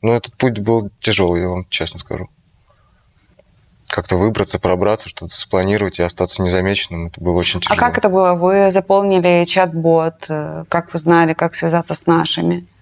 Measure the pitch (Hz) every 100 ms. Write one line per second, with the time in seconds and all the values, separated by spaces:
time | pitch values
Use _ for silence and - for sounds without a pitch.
0 | 113 117 - - 131 107 101 117 101 -
1 | - 101 90 87 90 90 90 - 82 87
2 | - - 92 _ _ _ _ _ _ _
3 | _ _ _ _ _ _ _ _ - -
4 | - 92 104 107 98 95 92 90 101 110
5 | - - 85 - - 95 95 104 101 -
6 | 87 - 92 - 90 92 95 101 - 85
7 | 82 - 87 87 85 90 - - 240 226
8 | 214 185 185 175 180 196 196 185 185 196
9 | 202 185 175 175 175 190 180 165 165 165
10 | 160 165 - 156 151 160 165 170 170 170
11 | 160 170 165 160 170 - 165 170 165 160
12 | - 165 165 - 170 175 175 _